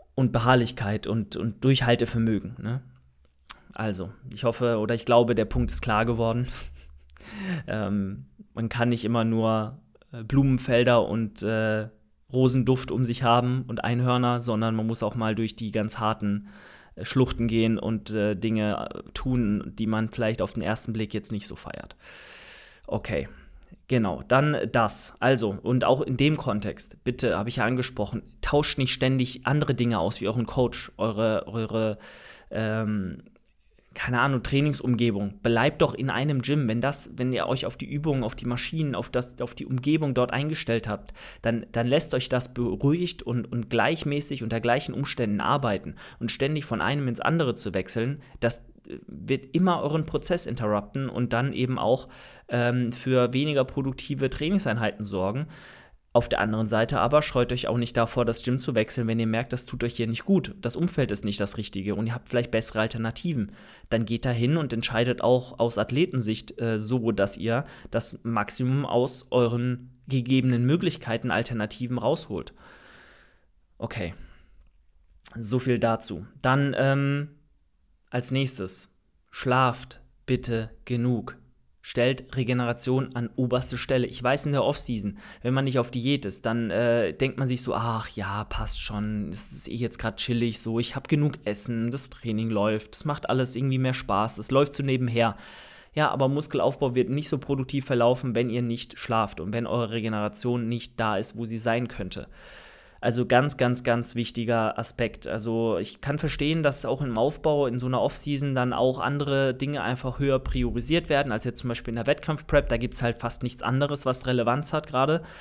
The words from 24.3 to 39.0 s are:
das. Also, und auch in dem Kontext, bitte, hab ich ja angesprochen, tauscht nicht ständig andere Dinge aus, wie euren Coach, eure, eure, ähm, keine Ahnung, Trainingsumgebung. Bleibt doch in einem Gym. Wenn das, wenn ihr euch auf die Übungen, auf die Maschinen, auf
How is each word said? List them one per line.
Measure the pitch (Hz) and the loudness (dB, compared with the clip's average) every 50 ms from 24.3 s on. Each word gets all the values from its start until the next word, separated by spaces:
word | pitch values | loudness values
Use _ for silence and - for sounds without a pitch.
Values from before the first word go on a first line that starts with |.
| 120 135 143 151 147 - - 113 | 4 4 4 4 2 0 0 0
das. | - 120 113 104 - - - - - - | 2 2 2 2 0 -2 -6 -8 -6 0
Also, | 113 131 135 117 113 101 98 - | 2 4 4 4 2 0 -2 -2
und | - 107 127 127 | 0 2 2 4
auch | - - - 139 | 4 4 4 4
in | 151 - 127 | 2 -2 0
dem | 117 135 151 156 | 2 2 2 2
Kontext, | 151 - 127 104 107 104 101 - - - - - - | 2 0 -2 -2 -2 -2 -4 -6 -6 -8 -10 -10 -8
bitte, | - 123 123 - 131 113 80 | -4 -4 -2 0 0 0 2
hab | 90 104 120 | 0 -2 -2
ich | - | -2
ja | 131 110 | 0 2
angesprochen, | 113 127 127 - - - - 104 - - 104 - - - - | 2 2 0 -2 -2 -2 -4 -4 -2 -4 -8 -8 -10 -10 -6
tauscht | - - - 147 143 - - - | -2 2 4 4 4 2 0 0
nicht | 131 127 | 0 0
ständig | - - 139 131 135 131 123 127 - - - | 2 2 2 2 4 2 2 0 -2 -4 -2
andere | 120 139 151 147 143 131 | 0 2 2 2 2 2
Dinge | 131 120 120 113 95 | 2 2 2 2 2
aus, | 82 101 - - | 2 0 0 -2
wie | - 123 | -2 0
euren | 113 120 113 | 0 0 -2
Coach, | - - 131 123 120 - - - - - - | 0 0 2 2 0 0 -4 -12 -10 -6 -2
eure, | 101 113 104 104 113 110 110 87 - - | -2 -2 0 2 2 2 2 0 -2 -4
eure, | 104 113 110 104 113 113 110 110 104 - - - - - - - - - - - | -4 -4 -4 -2 -2 0 0 0 -2 -4 -10 -20 -20 -20 -20 -20 -20 -20 -14 -8
ähm, | - 107 110 107 107 110 110 107 107 104 95 87 73 - - - - - _ _ _ _ _ _ _ _ _ _ - | -4 -2 -2 -2 0 -2 -2 0 -2 -2 -2 -4 -6 -10 -14 -20 -20 -20 _ _ _ _ _ _ _ _ _ _ -10
keine | - - 127 123 120 | -6 -4 0 2 4
Ahnung, | 127 139 135 120 - | 4 4 2 0 0
Trainingsumgebung. | - 139 139 143 151 139 - - 127 120 110 120 117 101 101 104 98 98 - | 0 2 2 2 2 0 0 0 0 2 4 4 2 2 0 -2 -4 -4 -2
Bleibt | - 117 117 113 123 151 156 - | 0 2 4 4 4 2 2 2
doch | 170 - | 2 0
in | - - 127 135 | 0 -2 -2 -2
einem | 90 117 135 151 143 131 | 0 0 0 0 0 0
Gym. | 120 135 147 151 135 110 | 0 2 2 2 2 2
Wenn | 110 120 | 0 0
das, | 120 139 147 - - - - | 0 0 -2 -2 -6 -6 -4
wenn | - 123 127 | -4 -2 0
ihr | 127 101 - - | 0 0 0 0
euch | 131 135 - | -2 -2 -2
auf | - 127 | -4 -6
die | - - - | -6 -8 -6
Übungen, | 143 147 151 160 139 131 | -6 -2 0 0 0 0
auf | 113 107 - | 0 -2 -4
die | - - | -6 -6
Maschinen, | 120 123 123 - - 160 160 156 143 120 | -4 -4 -4 -4 -4 -2 -2 -2 -2 -2
auf | 90 | -4